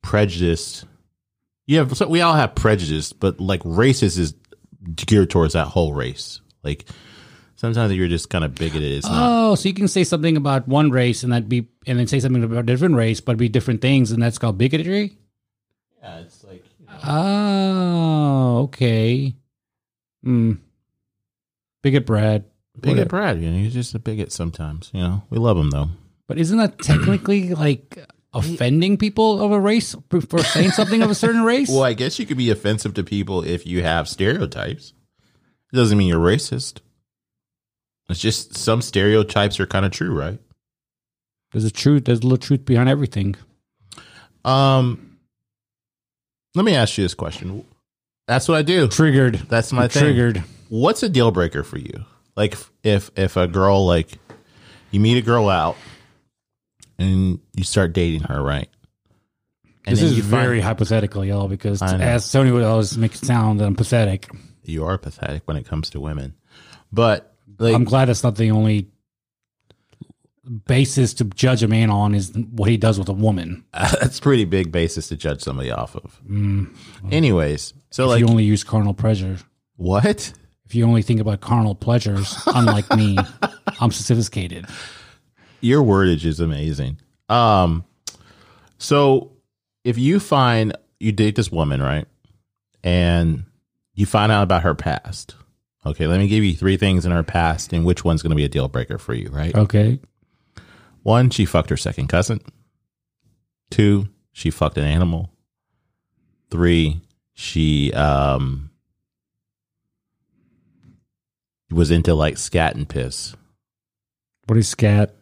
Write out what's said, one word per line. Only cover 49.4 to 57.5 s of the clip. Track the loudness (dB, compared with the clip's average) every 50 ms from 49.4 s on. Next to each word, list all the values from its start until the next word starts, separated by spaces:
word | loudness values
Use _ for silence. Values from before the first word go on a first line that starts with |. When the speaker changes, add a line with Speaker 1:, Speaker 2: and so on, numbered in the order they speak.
| -4 -2
Speaker 1:
That's | 0 0 0 0 0
my | 0 0
Speaker 2:
I'm | 2
Speaker 1:
thing. | 2 2 2
Speaker 2:
triggered. | 4 4 4 2 2 0 -2 -6 -8 -14 -20 -16 _
Speaker 1:
What's | -4 0 2 2 2 0 -2
a | 0
deal | 2 4 4 4
breaker | 4 2 0 0 -2 -6 -8
for | -8 -10 -12
you? | -12 -12 -14 -14 -16 _ _ _ _ _ _
Like, | -2 -2 -2 -4 -8 -18 _ _ _ _
if, | 0 0 0 0 -4 _
if | -2 -2 0 0 0
a | 0 0
girl, | 2 2 2 4 4 4 4
like, | 4 2 2 0 -4 -10 -20 _ _ -20 -20 _ _ _ -20 -20 -20 -20 -20 _ _
you | 0 2
meet | 2 4 2
a | 2 2
girl | 0 0 2 2 2
out | 2 0 0 -2 -4 -8 -14 -20 -20 _ _ _ _ _ _ _ _ _ _ _ _ _ _ _ _ _ -20 _ _ -2
and | 0 0 2 2 2 0 -2 -4 _ _